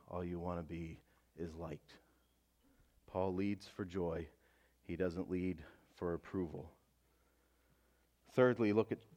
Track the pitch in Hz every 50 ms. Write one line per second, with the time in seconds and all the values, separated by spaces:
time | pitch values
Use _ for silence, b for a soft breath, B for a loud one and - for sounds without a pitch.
0 | - - 87 90 90 87 87 85 85 90 87 85 85 73 82 85 82 80 76 -
1 | b b b b b b _ 78 85 82 76 80 85 82 76 73 - - - -
2 | b b b b b b b b _ _ _ _ _ - - _ - _ _ _
3 | _ - - 95 92 95 90 92 98 101 101 98 - - - - 104 90 87 95
4 | 87 85 80 85 82 80 - b b b b b b b b b b - 85 80
5 | 92 90 82 90 90 - 92 90 90 92 90 76 78 B B B B _ - -
6 | 98 87 85 80 - - - 95 90 78 - 67 65 - - - _ _ _ _
7 | b b b b b b b b b b b b b b b b b b b b
8 | b b b _ _ - - 131 127 127 120 113 113 104 104 110 110 - 110 -
9 | - - -